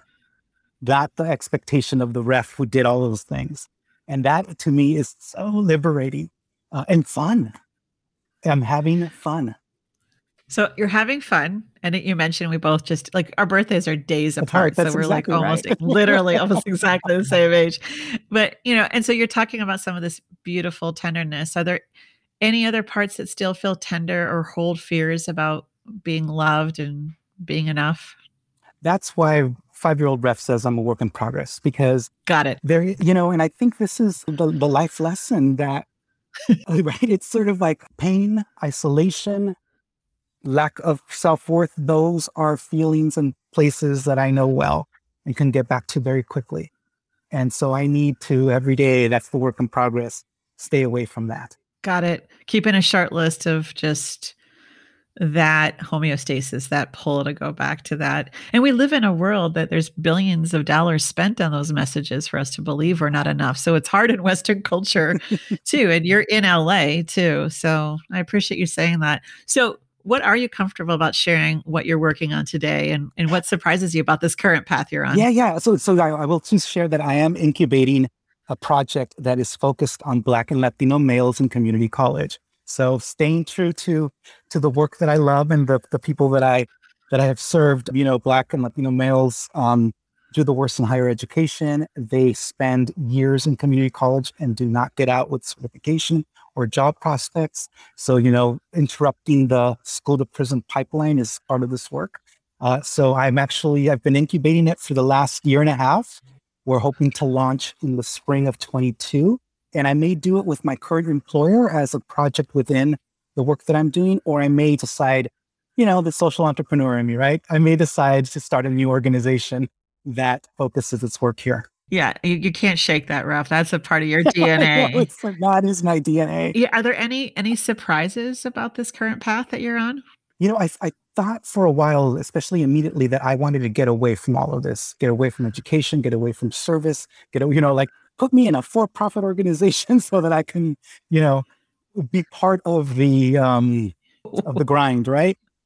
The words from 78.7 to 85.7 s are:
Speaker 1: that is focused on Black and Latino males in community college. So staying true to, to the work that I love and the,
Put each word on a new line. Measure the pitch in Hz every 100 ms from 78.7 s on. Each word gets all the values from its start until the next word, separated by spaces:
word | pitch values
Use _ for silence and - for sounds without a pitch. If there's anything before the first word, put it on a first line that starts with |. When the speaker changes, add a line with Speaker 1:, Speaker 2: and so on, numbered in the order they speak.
| 143 135 147 120 -
Speaker 1:
that | 127 127
is | 117
focused | - 139 131 139 -
on | 143 123
Black | 120 117 117
and | 139
Latino | 127 - 131 147
males | 139 123 123 120
in | 131
community | 123 113 113 113
college. | - 127 147 - - _ _
So | - - 127 131
staying | - - 151 165 156
true | - 175
to, | - - 156 147 - - - _
to | 160
the | 143
work | 131 151 -
that | 156
I | 156
love | 143 143 147
and | 151
the, | 131